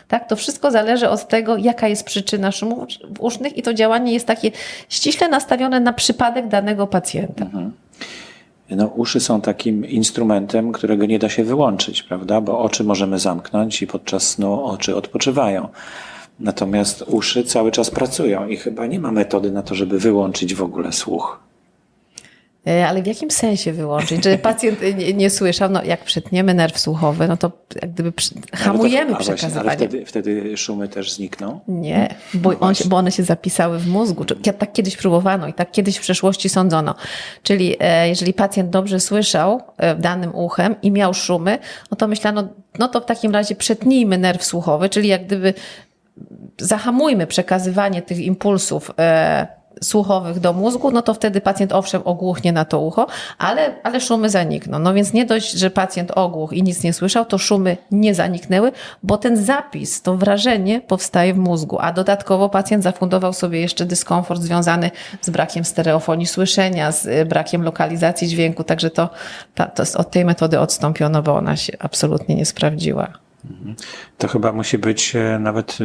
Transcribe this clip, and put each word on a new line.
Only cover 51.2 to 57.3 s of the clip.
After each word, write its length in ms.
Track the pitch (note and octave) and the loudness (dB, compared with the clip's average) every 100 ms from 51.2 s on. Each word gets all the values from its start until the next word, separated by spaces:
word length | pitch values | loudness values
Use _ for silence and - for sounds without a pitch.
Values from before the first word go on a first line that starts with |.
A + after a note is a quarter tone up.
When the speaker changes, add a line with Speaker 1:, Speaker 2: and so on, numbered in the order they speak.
| G#3+ G3 | 0 0
Speaker 1:
pacjent 320 | G3 G3 G3 | 0 0 2
owszem 280 | G3 F#3+ F#3 - | 0 0 -2 -2
ogłuchnie 460 | E3+ F#3 F3 F3 | -2 -2 0 2
na 140 | E3 D#3 | 2 2
to 140 | D3+ | 0
ucho, 280 | D#3+ A3 B3+ - - - | 0 0 -2 -4 -12 -4
ale, 380 | F#3 C4 D4 - | -2 2 0 -2
ale 180 | A#3 B3 | -4 -2
szumy 280 | B3 A3+ G#3+ | 0 2 2
zanikną. 500 | G3 D#3+ D3 - C#3+ | 2 0 -2 -4 0
No 140 | F3 | 2
więc 200 | G3 G3+ | 4 4
nie 120 | A3 A#3+ | 2 2
dość, 260 | A3 A3 | 2 0
że 180 | F3 F#3+ | 0 0
pacjent 420 | F#3+ F#3+ F3 F3 F#3+ | 2 -2 -2 -2 0
ogłuch 380 | F3+ D#3 D#3 | 0 -2 -4
i 100 | E3+ | 2
nic 200 | F#3+ F3 | 2 2
nie 100 | E3+ | 0
słyszał, 320 | E3+ G3 A3+ | 0 2 2
to 120 | A3+ | 2